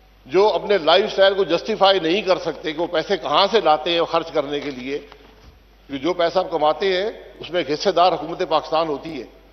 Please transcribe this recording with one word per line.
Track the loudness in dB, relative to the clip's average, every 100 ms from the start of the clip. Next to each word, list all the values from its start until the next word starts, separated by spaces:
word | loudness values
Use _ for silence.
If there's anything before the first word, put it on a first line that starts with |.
| _ _ -2
जो | 2 4
अपने | 2 0 2
लाइफस्टाइल | 4 4 4 4 4
को | 4
जस्टिफाई | 0 0 -2 2 4 4
नहीं | 0 -2
कर | 0 -2
सकते | -2 -6 -8
कि | -6
वो | -2
पैसे | -2 -2 -4
कहां | 0 2 4
से | 2
लाते | 4 2 2
हैं | 0
खर्च | 0 -2 -2
करने | -4 -2 -6
के | -6
लिए, | -8 -8 -10
क्योंकि | -10 -20 -20 -20 -20 -20 _ _ -12 -6
जो | -4
पैसा | 0 0 0
आप | -2
कमाते | 0 0 2 -2 -2
हैं | -4 -8 -18 -18
उसमें | -6 -4
एक | -4
हिस्सेदार | -2 0 4 2
हुकूमत | 2 -6 -6
पाकिस्तान | -2 -2 0 -2 -2
होती | -4 -8 -12
है। | -14 -20 -20